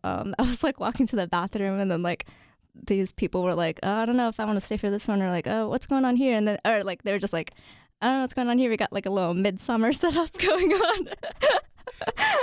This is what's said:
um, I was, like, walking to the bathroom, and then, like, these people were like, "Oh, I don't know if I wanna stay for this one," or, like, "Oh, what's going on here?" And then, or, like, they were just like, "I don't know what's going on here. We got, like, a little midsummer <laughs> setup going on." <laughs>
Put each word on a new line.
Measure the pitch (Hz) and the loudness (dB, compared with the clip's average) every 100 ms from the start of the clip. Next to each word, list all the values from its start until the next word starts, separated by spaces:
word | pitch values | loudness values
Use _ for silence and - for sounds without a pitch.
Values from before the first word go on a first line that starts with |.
um, | 95 92 147 - | -4 -4 -6 -2
I | |
was, | 247 240 | 0 0
like, | - - | -2 0
walking | 202 - 247 | -4 0 0
to | 220 | 0
the | 180 | -2
bathroom, | 180 185 220 196 196 | -2 -2 -2 -2 0
and | 196 | 0
then, | 170 | 0
like, | 175 170 - - _ _ _ - - | -2 -6 -10 -20 _ _ _ -12 -2
these | 196 190 | 0 0
people | - 190 185 | -2 -2 0
were | 180 | 0
like, | 170 165 165 | 0 0 -2
"Oh, | - 208 | -2 -2
I | |
don't | 226 247 | 0 2
know | 233 | 0
if | 220 | -2
I | |
wanna | 214 208 | -2 -2
stay | - 208 | -2 -2
for | 202 | -2
this | 202 - | -2 0
one," | 202 | 0
or, | 190 | 2
like, | 180 - | 0 -2
"Oh, | 220 220 | -2 -2
what's | 254 - | -4 0
going | 269 | 0
on | 262 | 2
here?" | 247 269 226 | 4 4 2
And | 208 | 2
then, | 208 | 0
or, | 208 220 | 2 2
like, | 196 175 | 0 -4
they | 208 | -2
were | 196 | -2
just | 196 | 0
like, | 165 160 - - - _ - | -4 -6 -12 -20 -20 _ -4
"I | 233 | 0
don't | 269 | 0
know | |
what's | 262 | -2
going | - 240 | -2 0
on | 240 | 2
here. | 254 | 2
We | 220 | 2
got, | 208 | -2
like, | - 196 | -4 -2
a | |
little | 196 175 | 0 0
midsummer | 175 202 190 - 233 220 | 2 0 0 -2 0 2
<laughs> | |
setup | 285 349 302 330 - | 2 2 0 -2 -2
going | 359 480 359 | 0 4 4
on." | 370 349 403 - | 4 2 0 -4
<laughs> | - - - 571 427 - - - - - - 855 679 | -8 -12 0 2 2 -2 -18 -16 -10 -6 0 2 2